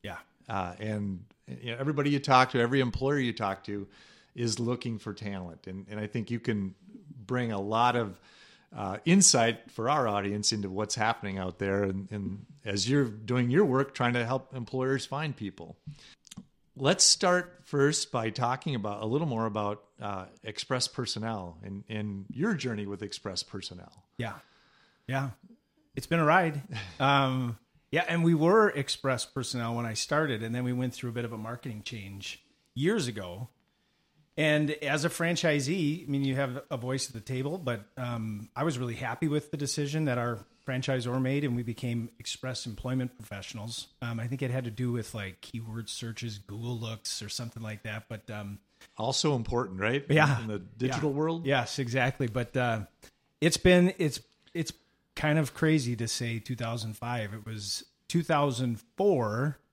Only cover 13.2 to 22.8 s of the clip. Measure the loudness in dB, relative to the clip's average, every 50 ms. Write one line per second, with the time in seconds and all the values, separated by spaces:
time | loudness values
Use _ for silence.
13.2 | -4 -2 0 2 2 4 4 4 4 4 4 2 0 0 -2 0 0 2 2 0
14.2 | 0 0 -2 -4 -4 _ -10 -10 -10 -6 -4 -2 0 0 0 -2 -2 -6 -6 -6
15.2 | -4 -6 -6 -6 -8 -10 -8 -10 -16 -16 -16 _ _ -16 -16 -16 -20 -20 -20 _
16.2 | _ -18 -18 -18 -18 _ _ _ _ _ _ 0 2 2 4 6 6 4 6 6
17.2 | 4 4 4 4 2 -2 -12 -20 -12 -4 4 6 6 6 6 2 -2 -2 -2 -2
18.2 | -2 -2 -2 0 0 0 0 -2 -2 -4 -4 -2 -2 -4 -4 -4 -2 0 0 0
19.2 | 0 0 0 0 0 0 0 0 -2 -2 -4 -6 -10 _ _ _ -8 -6 -6 -6
20.2 | -8 -12 -18 -14 -12 -10 -8 -8 -4 -4 -2 -2 -2 -4 -4 -6 -6 -4 -4 -4
21.2 | -4 -4 -4 -6 -8 -10 -12 -14 -12 -12 -12 -12 -10 -8 -6 -6 -4 -4 -6 -8
22.2 | -10 -10 -6 -2 -2 -2 -2 -2 -2 -4 -4 -4